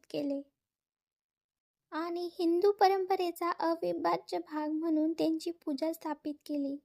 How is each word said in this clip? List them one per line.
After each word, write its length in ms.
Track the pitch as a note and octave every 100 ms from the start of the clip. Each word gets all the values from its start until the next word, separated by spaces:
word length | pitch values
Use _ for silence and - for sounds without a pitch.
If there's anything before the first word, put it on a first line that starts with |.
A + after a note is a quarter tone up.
| -
केले 320 | D4+ C#4+ C#4 C#4+ _ _ _ _ _ _ _ _ _ _ _ _ _ _
आणि 380 | D#4+ E4+ F4 F4 -
हिंदू 340 | E4+ F4 G4+
परंपरेचा 800 | G4+ F#4+ G4 F#4 F#4+ F4 E4+ E4+
अविभाज्य 880 | - E4 E4 F4 E4+ E4+ E4+ - F4+
भाग 320 | E4+ D4+ D4+
म्हणून 420 | D#4 E4 D#4 D#4
त्यांची 380 | D#4+ D#4 D#4+ E4+
पूजा 420 | E4+ - C#4 D#4+
स्थापित 420 | D#4+ D#4+ D4 D4+ D4 -
केली. 300 | D4 C#4 C#4+